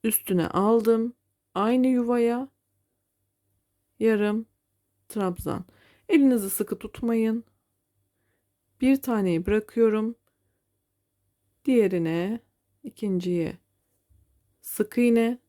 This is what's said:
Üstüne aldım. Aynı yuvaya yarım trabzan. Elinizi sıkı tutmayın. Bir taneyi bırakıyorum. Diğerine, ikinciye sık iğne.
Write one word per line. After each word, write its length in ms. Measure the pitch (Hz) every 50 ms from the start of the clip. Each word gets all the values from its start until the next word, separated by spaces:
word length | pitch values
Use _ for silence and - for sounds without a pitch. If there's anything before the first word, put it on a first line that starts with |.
| -
Üstüne 440 | 226 208 - - - 190 180 160 -
aldım. 640 | - 180 196 214 233 233 214 226 226 226 226 240 - _ _ _ _ _ _ _ _
Aynı 320 | 185 202 226 247 254 254
yuvaya 600 | 262 254 247 240 233 240 240 233 233 233 240 269 269 _ _ _ _ _ _ _ _ _ _ _ _ _ _ _ _ _ _ _ _ _ _ _ _ _ _ _ _ _ _
yarım 480 | 220 226 220 208 208 208 208 226 226 _ _ _ _ _ _ _ _ _ _ _ _ _
trabzan. 560 | - 214 196 185 180 - - - - 190 180 _ _ _ _ _ _ _ _ -
Elinizi 420 | 403 302 277 269 247 226 196 190
sıkı 280 | - - 208 - 208 -
tutmayın. 680 | - 208 - - 247 233 233 226 220 220 220 233 226 _ _ _ _ _ _ _ _ _ _ _ _ _ _ _ _ _ _ _ _ _ _ _ _ _ _ _
Bir 220 | 254 262 269 269
taneyi 440 | - 262 233 214 196 185 170 165 175
bırakıyorum. 680 | - 208 214 208 - - 233 226 220 214 214 214 226 233 _ _ _ _ _ _ _ _ _ _ _ _ _ _ _ _ _ _ _ _ _ _ _ _ _ _ _ _ _ _
Diğerine, 760 | - 254 233 208 190 185 175 165 160 165 170 175 196 226 233 _ _ _ _ _ _ _ _
ikinciye 760 | - 254 - - 220 202 190 180 175 180 180 175 160 - - - _ _ _ _ _ _ _ _ _ _ _ _ _ _ _ _ _ _ _ _
sık 380 | _ - - - 214 - - 247
iğne. 400 | 240 240 233 226 226 226 247 247 _